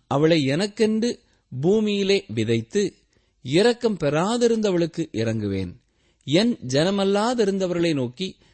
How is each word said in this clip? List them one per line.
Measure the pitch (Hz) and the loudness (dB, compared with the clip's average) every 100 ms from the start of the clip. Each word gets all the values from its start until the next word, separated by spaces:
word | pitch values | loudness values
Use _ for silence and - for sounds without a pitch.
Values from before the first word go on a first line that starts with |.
| _ | _
அவளை | 131 156 170 | 0 4 2
எனக்கென்று | 135 147 208 208 220 220 214 - _ _ _ 127 | 2 -2 -2 0 0 0 -2 -4 _ _ _ -2
பூமியிலே | 156 214 214 202 190 196 - | 2 2 2 0 2 0 0
விதைத்து, | 110 110 117 110 104 104 - _ _ _ _ | -4 0 0 0 -2 -2 -6 _ _ _ _
இரக்கம் | 123 151 233 240 233 196 | -2 2 2 2 -2 0
பெறாதிருந்தவளுக்கு | 143 147 185 240 240 226 208 175 165 - 160 | 0 0 0 0 0 2 0 0 0 -4 -6
இறங்குவேன். | - 113 110 104 95 92 - _ _ _ _ | -4 -2 -2 -2 -4 -6 -10 _ _ _ _
என் | - 156 233 233 | -2 0 2 -2
ஜனமல்லாதிருந்தவர்களை | 127 135 170 202 196 202 220 254 196 196 185 175 170 | -2 0 0 0 0 0 0 0 0 0 -2 0 0
நோக்கி, | 147 123 - 185 - _ | 0 -4 -6 -10 -10 _